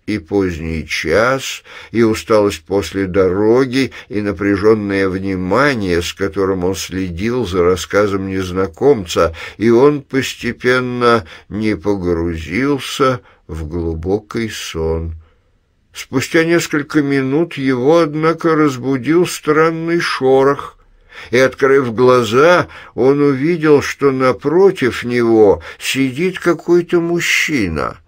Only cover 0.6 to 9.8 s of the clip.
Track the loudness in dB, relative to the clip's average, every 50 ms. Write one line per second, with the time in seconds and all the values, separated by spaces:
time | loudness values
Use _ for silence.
0.6 | -6 -6 -6 -6 -6 -6 -8 -6 -2 0 0 2 2 0 -2 -2 -6 -8 -12 -12
1.6 | _ -20 -20 -20 -18 -4 0 2 2 2 2 -2 -2 0 2 2 2 2 0 -4
2.6 | _ -2 -2 -2 -2 -2 -4 -4 -4 0 2 2 2 2 2 2 2 4 4 2
3.6 | 2 0 0 -2 -2 -2 -6 -16 -16 _ -8 -6 -4 -4 -4 -2 0 0 0 2
4.6 | 4 2 2 2 0 -2 0 0 0 0 -2 -4 -4 -4 -4 -4 -2 0 0 2
5.6 | 2 0 0 -2 -2 0 0 0 -2 -4 -6 -6 -6 -4 -2 -2 -2 0 0 -2
6.6 | -2 -4 -4 -4 -8 -8 -6 -6 -6 -6 -6 -6 -4 -4 -2 -2 -4 -2 0 2
7.6 | 2 2 2 0 -2 -2 0 2 2 2 0 -4 -4 -4 -4 -6 -6 -4 -4 -4
8.6 | -4 -4 -4 0 2 2 2 2 -2 -4 0 0 0 0 0 -8 -16 -16 -8 -2
9.6 | 2 4 4 6